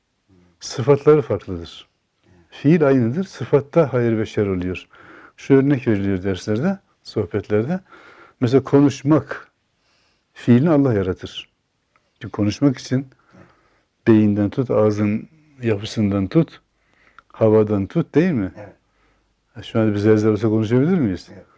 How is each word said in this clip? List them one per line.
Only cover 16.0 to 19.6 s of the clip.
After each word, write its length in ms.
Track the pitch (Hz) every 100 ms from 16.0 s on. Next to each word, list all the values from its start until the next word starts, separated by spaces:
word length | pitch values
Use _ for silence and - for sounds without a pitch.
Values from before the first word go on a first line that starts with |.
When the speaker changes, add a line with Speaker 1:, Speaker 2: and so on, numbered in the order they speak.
| 104 101 95
Speaker 1:
tut, 340 | 165 160 - _ _ _ _ _ _ _
havadan 600 | - 110 110 104 101 95
tut, 280 | 170 - 143
değil 160 | 185
mi? 200 | 131 90 -
Speaker 2:
Evet. 1080 | - _ _ _ _ _ _ _ _ -